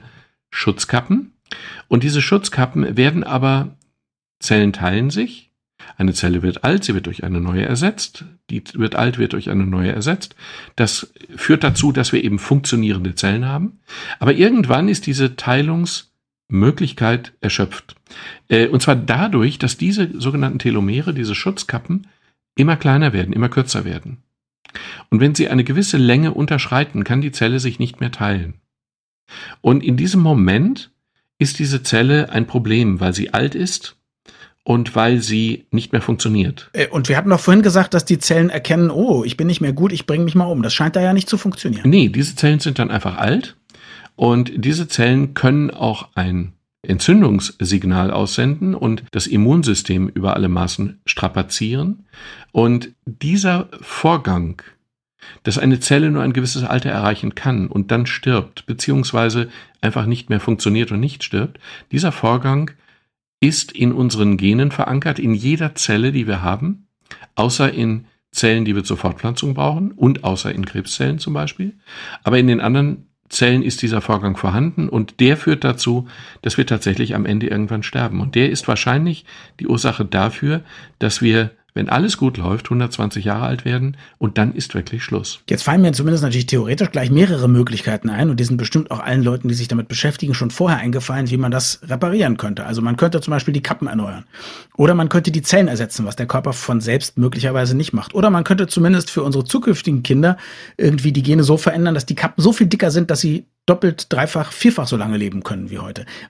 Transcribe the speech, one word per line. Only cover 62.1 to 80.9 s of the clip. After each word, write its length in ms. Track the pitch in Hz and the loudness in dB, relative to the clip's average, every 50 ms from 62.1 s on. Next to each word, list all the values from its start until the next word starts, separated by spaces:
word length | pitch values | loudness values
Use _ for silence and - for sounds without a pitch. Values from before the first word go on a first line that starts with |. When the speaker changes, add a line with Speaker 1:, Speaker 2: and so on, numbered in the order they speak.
| 143 | -2
Speaker 1:
Vorgang 580 | - - 113 117 120 123 135 135 143 156 147 - _ _ _ _ _ _ _ _ _ _ _ _ - - | 0 0 0 0 2 0 0 0 0 -2 -4 -8 _ _ _ _ _ _ _ _ _ _ _ _ 0 0
ist 300 | 147 160 - - - - | 0 0 0 -6 -6 -4
in 200 | - 123 120 123 | 0 0 0 2
unseren 460 | 127 127 123 110 107 104 104 101 92 | 2 0 0 2 2 2 2 2 4
Genen 320 | 95 98 107 120 135 143 | 4 2 4 4 2 0
verankert, 480 | - - - - 127 139 139 160 147 - | 0 -2 -4 -2 -2 -2 -2 -2 -4 -2
in 160 | 143 117 113 | 0 0 0
jeder 400 | 104 113 135 156 160 165 156 156 | 0 0 0 0 0 -2 -4 -4
Zelle, 380 | - - - 110 104 113 135 139 | -4 -2 0 0 2 2 0 0
die 140 | 135 117 | -2 -2
wir 160 | 104 101 95 90 | -2 -4 -2 -2
haben, 440 | 87 95 110 135 170 202 196 _ _ _ _ _ - - - - - - | -2 -2 -2 -2 -4 -4 -6 _ _ _ _ _ -20 -20 -20 -20 -12 -2
außer 380 | - 208 123 123 - 143 135 - | 0 0 0 2 2 0 0 0
in 340 | 123 117 113 110 113 - _ _ _ _ _ - | 0 -2 0 -2 -4 -6 _ _ _ _ _ -6
Zellen, 320 | - - 117 110 113 113 | 0 2 4 4 4 2
die 100 | 107 101 | 2 0
wir 100 | 101 95 | 0 0
zur 120 | - 104 | -4 -4
Fortpflanzung 560 | - - - - - - 117 123 - - 147 135 | -2 -2 -4 -4 -2 -6 -6 -4 -4 -4 -4 -2
brauchen 400 | 139 139 143 151 165 190 202 - | 0 0 -2 0 -2 -4 -4 -2
und 320 | - - 127 139 139 - | 2 2 2 2 2 0
außer 300 | 92 95 95 - 101 - | -4 -4 -2 -4 -6 -6
in 100 | - 95 | -6 -6
Krebszellen 540 | 92 - 104 98 - - - 131 131 147 160 | -6 -6 -8 -8 -8 -6 -4 -2 -2 -2 -4
zum 160 | - - 147 | -6 -6 -6
Beispiel. 400 | 147 147 147 - - 185 202 214 _ _ - - - - - - - - | -4 -6 -6 -6 -8 -8 -8 -8 _ _ -20 -20 -18 -16 -16 -12 -4 -2
Aber 160 | - 120 127 | 2 4 4
in 80 | 127 | 4
den 140 | 127 120 113 | 4 4 2
anderen 460 | - 107 127 139 143 143 - - - _ _ _ _ - | 2 2 2 2 2 0 -2 -6 -10 _ _ _ _ -10
Zellen 320 | - - 123 120 123 127 - | -4 0 2 4 4 2 2
ist 180 | 131 117 - | 0 -2 -2
dieser 200 | - 113 110 104 | -2 -2 0 0
Vorgang 360 | - - 110 101 101 101 95 | 0 0 -2 0 0 -2 -4
vorhanden 520 | - - 98 92 110 139 170 170 - 160 - | -2 -2 -2 0 0 0 -2 -2 -2 -4 -2
und 320 | - 113 107 - - - | -2 -2 -2 -2 0 2
der 160 | 127 131 147 | 4 4 4
führt 260 | 151 - 160 156 143 - | 2 2 0 0 0 0
dazu, 460 | 135 123 123 - 123 120 123 123 120 - - - - - - - | -2 -2 -2 -2 -2 -2 -2 -2 -8 -12 -20 -20 -20 -18 -10 -8
dass 160 | 117 - - | -6 -2 0
wir 80 | 131 | 0
tatsächlich 480 | - 120 107 - 101 95 98 120 101 104 | 0 0 -2 0 -2 0 0 -2 -2 -2
am 100 | 104 104 | -2 -2
Ende 220 | 101 104 107 113 | 0 -2 -2 -2
irgendwann 380 | - 104 104 107 104 113 110 110 | -2 -2 -2 -2 -2 -4 -6 -6
sterben. 360 | - - 131 123 117 - 95 | -6 -4 -4 -4 -2 -2 -4
Und 140 | 98 95 - | -4 -2 2
der 160 | 117 131 139 | 2 2 2
ist 160 | 123 - - | 0 -2 -2
wahrscheinlich 580 | - 117 - - 123 123 143 160 175 160 - - _ - - - - _ - | -2 -2 -2 0 0 0 0 0 0 -2 -4 -8 _ -20 -20 -20 -20 _ -8
die 80 | - - | -2 -2
Ursache 360 | 120 117 - 127 113 - 110 | -2 0 0 -2 -2 -2 -4
dafür, 580 | 95 - 98 95 113 127 - - 143 156 165 160 - - - - - | -2 0 0 0 0 -2 -2 -2 -2 -2 -2 -6 -10 -20 -20 -20 -18